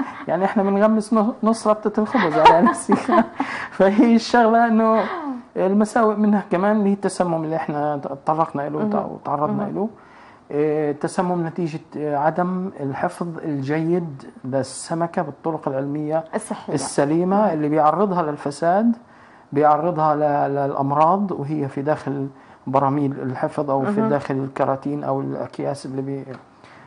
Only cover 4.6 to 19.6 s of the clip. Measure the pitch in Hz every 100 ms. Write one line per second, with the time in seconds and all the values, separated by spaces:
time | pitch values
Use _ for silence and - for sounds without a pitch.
4.6 | 233 220 220 220 196 370 294 247 - -
5.6 | 180 202 214 247 220 208 208 208 - 175
6.6 | 202 220 196 196 190 - 180 165 156 160
7.6 | - 147 147 143 139 139 - 156 160 143
8.6 | 147 151 214 202 - - - 143 151 131
9.6 | 147 160 214 - - - - - - 147
10.6 | 151 151 147 143 165 - 180 180 165 160
11.6 | 170 151 - - 151 143 151 165 180 185
12.6 | 190 - 139 131 175 - 175 160 160 143
13.6 | 135 156 160 180 165 135 123 - 135 135
14.6 | 127 - - 165 170 190 156 135 165 156
15.6 | - 135 143 147 151 160 160 214 - 214
16.6 | - 147 139 - 143 165 180 196 214 160
17.6 | 147 156 151 160 202 180 151 147 151 143
18.6 | 170 190 233 226 - - - - - 143